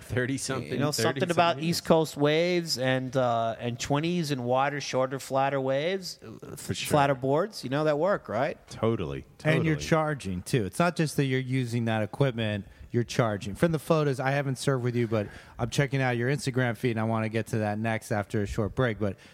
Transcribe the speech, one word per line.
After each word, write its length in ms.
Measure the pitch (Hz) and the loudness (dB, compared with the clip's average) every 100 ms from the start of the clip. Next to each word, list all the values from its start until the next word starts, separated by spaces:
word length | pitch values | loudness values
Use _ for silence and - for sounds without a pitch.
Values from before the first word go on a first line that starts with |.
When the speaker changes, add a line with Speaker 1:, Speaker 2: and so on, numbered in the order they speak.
Speaker 1:
thirty 360 | - 123 123 135 | -6 -2 -2 -2
something, 320 | - 135 76 | -4 -6 -4
Speaker 2:
you 60 | 147 | -2
know, 120 | 147 | 0
something 300 | - 113 139 | 0 0 0
Speaker 1:
thirty 100 | 180 | 0
Speaker 2:
about 200 | 170 170 | 2 2
Speaker 1:
something 120 | 139 165 | 2 -2
Speaker 2:
East 140 | 160 | 0
Speaker 1:
years. 40 | - | 4
Speaker 2:
Coast 300 | 165 156 147 | 4 4 2
waves 600 | 147 156 175 175 165 123 | 2 4 2 0 0 0
and, 380 | 131 131 131 131 | 2 2 0 2
uh, 400 | 123 117 113 - | 2 2 0 -2
and 220 | 120 120 | -6 -4
twenties 520 | - 143 165 175 147 | -2 0 0 -2 -2
and 120 | 131 | -2
wider, 380 | 120 127 143 143 | 0 2 2 -2
shorter, 360 | - 131 131 135 | -2 0 0 -2
flatter 440 | - 135 139 139 | -2 0 2 0
waves, 580 | 131 135 165 190 175 - 113 | 0 0 0 -2 -6 -14 -16
uh, 320 | - - 156 | -16 -14 -10
Speaker 1:
For 160 | - | -8
sure. 160 | 95 - | -6 2
Speaker 2:
flatter 260 | 151 139 131 | 4 4 2
boards. 480 | 135 147 208 - | 0 0 0 -4
You 60 | 123 | -4
know 160 | 139 156 | 0 2
that 120 | 147 | 2
work, 300 | 180 190 - | 2 0 -2
right? 300 | 104 151 - - | -2 -2 -4 -14
Speaker 1:
Totally, 540 | - 110 113 76 69 - - 156 | -2 0 0 -2 -6 -10 -4 0
Speaker 3:
And 180 | 160 | 2
you're 120 | 160 151 | 2 0
Speaker 1:
totally. 120 | 147 | 2
Speaker 3:
charging, 520 | 160 151 143 95 90 | 2 2 -2 -4 -6
too. 240 | - 135 95 | -2 0 0
It's 140 | - | 0
not 180 | 175 170 | 0 2
just 180 | 156 - | -2 0
that 80 | 135 | 0
you're 140 | 131 | 0
using 460 | 127 131 120 120 113 | 0 -2 0 0 0
that 180 | 110 | 0
equipment, 640 | 104 - 139 117 107 104 - - - | 0 0 0 0 -2 -2 -6 -14 -4
you're 140 | 117 113 | -2 0
charging. 500 | - 117 101 101 95 | 0 0 0 -6 0
From 160 | 170 | 0
the 80 | 160 | 2
photos, 400 | - 160 147 131 | 2 2 2 0
I 120 | 131 | 0
haven't 260 | 143 139 127 | 0 0 -2
served 260 | - 131 | 0 0
with 120 | 123 120 | 0 0
you, 120 | 113 | 2
but 200 | 110 101 - - - | 0 -2 -8 -16 -6
I'm 120 | 117 | -2
checking 320 | - 139 135 | 0 2 2
out 160 | 127 120 | 2 2
your 120 | 123 | 0
Instagram 460 | 147 139 127 123 107 | 0 -2 0 0 2
feed, 160 | 127 | 0
and 80 | 110 | 0
I 40 | 113 | 0
wanna 240 | 113 110 | 0 0
get 180 | 113 - | -2 -2
to 120 | 110 | 0
that 200 | 107 104 | 0 0
next 320 | 113 110 - | -2 -2 -2
after 300 | 107 98 107 | -2 0 -2
a 40 | 101 | 0
short 300 | - 98 - | 0 -2 2
break. 240 | 123 101 | 0 0
But 160 | 104 - - | -2 -4 -14